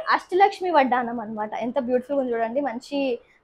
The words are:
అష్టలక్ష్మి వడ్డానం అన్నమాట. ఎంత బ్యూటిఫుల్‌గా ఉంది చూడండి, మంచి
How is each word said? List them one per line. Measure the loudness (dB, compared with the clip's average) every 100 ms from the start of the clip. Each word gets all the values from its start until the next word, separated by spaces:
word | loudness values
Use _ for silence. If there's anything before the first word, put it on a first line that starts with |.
| 4
అష్టలక్ష్మి | -2 0 4 4 4 2
వడ్డానం | 4 4 2 -2 -6
అన్నమాట. | -8 -6 -6
ఎంత | -6 -4 -4
బ్యూటిఫుల్‌గా | 0 0 0 -2
ఉంది | 0
చూడండి, | -2 -2 -2
మంచి | -4 -6 -6 -2 -2 -4 -8 _